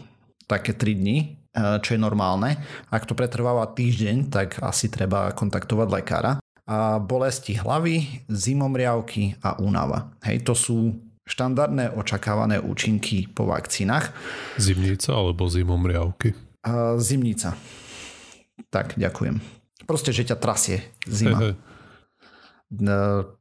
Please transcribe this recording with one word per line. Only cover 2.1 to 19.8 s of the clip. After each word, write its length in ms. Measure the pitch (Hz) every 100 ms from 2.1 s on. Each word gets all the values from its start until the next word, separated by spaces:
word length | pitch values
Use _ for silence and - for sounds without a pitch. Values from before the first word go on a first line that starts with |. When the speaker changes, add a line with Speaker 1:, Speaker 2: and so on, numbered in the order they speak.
| 104 92 95 123 147 143 - -
Speaker 1:
Ak 160 | 110 -
to 80 |
pretrváva 560 | 123 123 123 123 120 110
týždeň, 640 | - 120 104 104 123 139
tak 240 | 101 95 -
asi 320 | 95 - 107
treba 400 | - 95 98 95 -
kontaktovať 500 | 104 92 - 107 107
lekára. 480 | 98 - 82 117 139 - _ -
A 320 | 110 110 107
bolesti 560 | 95 127 131 120 - 104
hlavy, 640 | 101 151 170 165 143 - -
zimomriavky 1120 | 104 117 139 139 131 123 117 113 107 101 - 95
a 160 | 98
únava. 560 | 98 92 69 - - - 107
Hej, 240 | 120 123
to 80 | 117
sú 400 | - 117 113 110 - - -
štandardné 640 | - 127 131 147 139 120
očakávané 640 | 110 - 101 107 107 110 101
účinky 720 | 92 98 110 104 - 95 95
po 160 | - 101
vakcínach. 640 | 78 - - 98 147 - - - - - -
Speaker 2:
Zimnica 560 | 98 92 95 98 -
alebo 320 | 113 90 87 90
zimomriavky? 880 | 90 90 87 90 85 87 - 113 - - _ 113
Speaker 1:
A 320 | 117 117 120
zimnica. 560 | 113 135 117 104 85 - - - - - - - - - _ - -
Tak, 240 | - - -
ďakujem. 400 | 92 - - 107 - - _ -